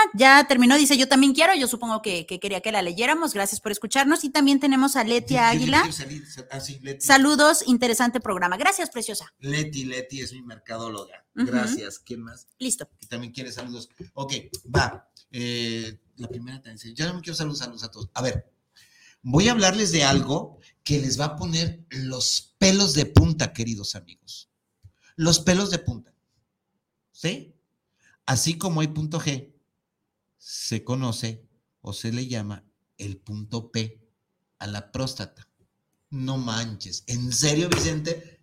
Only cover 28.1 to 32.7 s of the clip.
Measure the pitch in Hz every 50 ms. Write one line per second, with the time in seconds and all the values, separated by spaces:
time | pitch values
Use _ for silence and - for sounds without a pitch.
28.1 | _ _ _ - 135 123 - 160 165 165 196 190 165 156 156 151 156 156 156 151
29.1 | 160 160 - 156 139 131 - - _ _ _ _ _ _ _ _ _ _ _ _
30.1 | _ _ _ _ _ _ - - - - - - 117 110 - - 127 131 131 123
31.1 | 113 - - 113 113 113 - _ _ _ _ _ _ _ - - 98 - - 113
32.1 | 113 123 131 127 123 113 104 104 104 92 - _